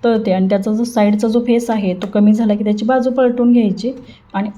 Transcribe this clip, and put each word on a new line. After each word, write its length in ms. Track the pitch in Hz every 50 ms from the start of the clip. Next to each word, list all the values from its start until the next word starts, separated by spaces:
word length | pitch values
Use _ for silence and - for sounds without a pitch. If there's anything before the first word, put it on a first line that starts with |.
| -
तळते. 280 | 233 226 220 214 208
आणि 160 | 185 190 190 190
त्याचा 240 | 202 196 196 220
जो 120 | 214 220 240
साईडचा 440 | 233 - 226 208 208 208 208 240 220
जो 160 | 220 240 240
फेस 240 | 240 233 233 233 -
आहे 240 | 226 214 196 185 180
तो 120 | 180 -
कमी 280 | 196 - 208 208 208 214
झाला 200 | 220 226 214 202
की 100 | 208 214
त्याची 200 | 214 214 208 220
बाजू 260 | 220 262 262 247 254
पलटून 420 | 240 262 254 247 240 247 240 240
घ्यायची 400 | 240 240 226 196 180 - - 247 262 - - - - - _ _ -
आणि 160 | 196 202 208 -